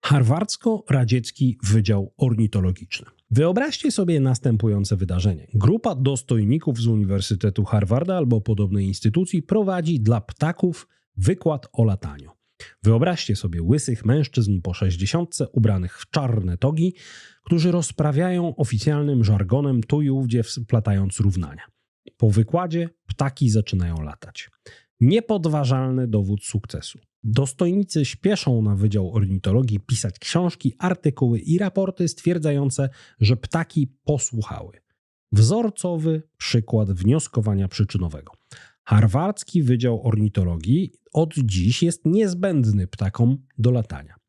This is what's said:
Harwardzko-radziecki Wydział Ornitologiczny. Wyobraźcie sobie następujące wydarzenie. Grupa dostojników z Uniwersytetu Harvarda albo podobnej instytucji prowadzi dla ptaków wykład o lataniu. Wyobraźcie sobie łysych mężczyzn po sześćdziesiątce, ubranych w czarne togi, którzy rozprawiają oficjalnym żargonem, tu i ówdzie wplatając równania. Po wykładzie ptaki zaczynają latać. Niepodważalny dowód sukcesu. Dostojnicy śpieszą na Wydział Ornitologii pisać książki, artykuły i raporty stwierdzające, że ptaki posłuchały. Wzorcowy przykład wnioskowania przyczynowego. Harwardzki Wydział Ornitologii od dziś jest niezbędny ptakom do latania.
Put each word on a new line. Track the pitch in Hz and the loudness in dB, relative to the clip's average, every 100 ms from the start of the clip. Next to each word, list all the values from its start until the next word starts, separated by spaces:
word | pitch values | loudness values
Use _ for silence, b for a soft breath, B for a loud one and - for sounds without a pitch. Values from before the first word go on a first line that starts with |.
Harwardzko-radziecki | - 143 117 151 208 - - 214 - 131 120 123 113 - 131 113 | 4 4 4 2 0 -4 -2 -2 0 0 2 0 -2 -2 -2 0
Wydział | 98 110 98 101 98 _ | 0 2 2 0 -2 _
Ornitologiczny. | 131 110 110 104 90 90 - - - _ _ | 0 2 0 2 0 -2 -8 -14 -16 _ _
Wyobraźcie | 117 160 185 285 - 302 | 2 2 2 -2 -2 -4
sobie | - 180 160 | -2 0 2
następujące | 135 123 131 113 113 104 98 98 | 2 0 0 0 2 0 0 -2
wydarzenie. | 92 90 98 82 - | -2 0 0 -2 -2
Grupa | 110 101 220 233 | 2 2 2 0
dostojników | 147 135 135 - 117 104 147 156 117 | 0 0 -2 0 0 2 0 -2 -2
z | 117 | 0
Uniwersytetu | 110 98 98 92 98 107 95 | 0 0 -2 -2 -2 -2 0
Harvarda | 98 107 98 120 175 185 | 0 0 2 0 0 -2
albo | 135 117 | 2 0
podobnej | 101 104 101 101 98 | 0 -2 0 0 -2
instytucji | 95 113 113 185 180 | 0 0 0 0 -2
prowadzi | 147 202 196 185 160 160 | 0 0 0 -2 -2 0
dla | 107 113 | 2 0
ptaków | - - 151 170 180 165 - _ _ - | -2 -4 -4 0 -2 -2 -14 _ _ -2
wykład | 92 185 165 147 - | 0 0 0 -2 -6
o | - | 0
lataniu. | 113 95 78 71 69 _ B B B B | 0 0 -6 -14 -18 _ B B B B
Wyobraźcie | 101 113 147 175 - 98 | 2 4 2 0 -4 -4
sobie | 95 85 | -4 -4
łysych | 82 143 - 117 | 2 0 0 -4
mężczyzn | 107 143 139 - 104 98 | 0 0 0 0 0 0
po | 85 | -2
sześćdziesiątce, | 90 95 87 98 170 170 - 127 | -2 -2 0 -2 -2 -4 -6 -4
ubranych | - 104 95 90 - | 0 2 2 -4 -10
w | - | -6
czarne | - 135 110 90 90 | -4 0 -2 -2 0
togi, | 135 156 180 180 B B B B | -2 0 -2 -2 B B B B
którzy | - 170 170 | -2 2 2
rozprawiają | 175 165 - 151 143 180 180 170 139 | 0 -2 -2 0 0 0 0 -2 -2
oficjalnym | 131 110 151 147 147 135 | -2 0 0 0 2 2
żargonem, | 107 104 95 123 143 127 | 4 2 2 0 2 0
tu | 110 147 | 0 0
i | 147 | 2
ówdzie | 135 131 120 | 0 0 0
wplatając | 110 - 113 120 107 98 98 - | -2 -6 0 0 2 0 0 0
równania. | 101 90 80 73 - _ _ _ - _ | 0 0 -4 -10 -20 _ _ _ -20 _
Po | 113 | 2
wykładzie | 98 107 170 180 165 170 _ _ | 4 2 0 -2 -4 -4 _ _
ptaki | - 135 131 131 | -4 -4 0 0
zaczynają | 107 104 95 87 82 | 2 0 -2 -2 -4
latać. | 76 73 - - - _ B B B _ | -8 -12 -20 -20 -20 _ B B B _
Niepodważalny | 120 208 233 214 165 151 131 131 131 127 123 | 4 4 0 -2 0 0 0 0 0 -2 0
dowód | 107 98 104 | 0 0 -4
sukcesu. | - 107 - 78 - - _ _ | -4 -6 -6 -12 -14 -20 _ _
Dostojnicy | 104 113 135 - 175 190 190 160 | -2 0 -2 -2 0 0 -2 -2
śpieszą | 139 - 190 208 - 120 | -2 -2 -2 0 0 0
na | 107 101 | 2 2
Wydział | 104 101 92 | 2 0 -2
Ornitologii | 107 98 95 95 107 127 104 | 0 0 -2 0 0 2 -2
pisać | - 120 104 - | -4 -4 -4 -8
książki, | - 170 175 - 135 - | -2 0 0 -2 -6 -2
artykuły | 180 180 156 131 127 117 | -4 -2 -2 0 0 0
i | - 170 | 0 0
raporty | 196 190 190 185 175 | 0 -2 -4 -2 -4
stwierdzające, | - - 175 151 143 139 131 135 B B B | -2 -2 -2 0 0 -2 -2 -4 B B B
że | 104 120 | 2 2
ptaki | - 165 165 - 135 _ | 0 -4 -2 -2 -4 _
posłuchały. | - 147 - 117 104 101 92 - _ _ _ _ _ | -2 -2 -2 -6 -8 -10 -14 -20 _ _ _ _ _
Wzorcowy | 104 110 208 226 196 180 170 156 160 156 _ | 4 4 4 -2 -4 -6 -2 -2 -2 -6 _
przykład | - 120 107 113 104 | -2 -2 0 0 0
wnioskowania | 90 92 131 - - 107 98 98 | 0 2 2 0 -4 0 0 -2
przyczynowego. | - 98 95 87 76 71 _ _ B B B | -2 -4 -2 -6 -8 -18 _ _ B B B
Harwardzki | - 104 107 117 185 208 - 175 | 0 4 4 2 -2 -4 -4 -2
Wydział | 135 123 123 113 117 | 2 2 0 -2 -2
Ornitologii | 107 107 101 90 85 82 143 190 _ _ | 0 0 0 -2 -2 0 0 0 _ _
od | - 160 | -2 -2
dziś | 156 120 92 90 120 | -2 -2 0 0 2
jest | 170 170 | 0 0
niezbędny | 156 185 214 175 196 160 113 104 90 | 0 2 0 -2 -2 0 2 0 -2
ptakom | - 98 - 117 135 - - | -4 -6 2 2 2 -6 -2
do | 113 | 0
latania. | 123 107 76 73 - | 0 -4 -10 -14 -20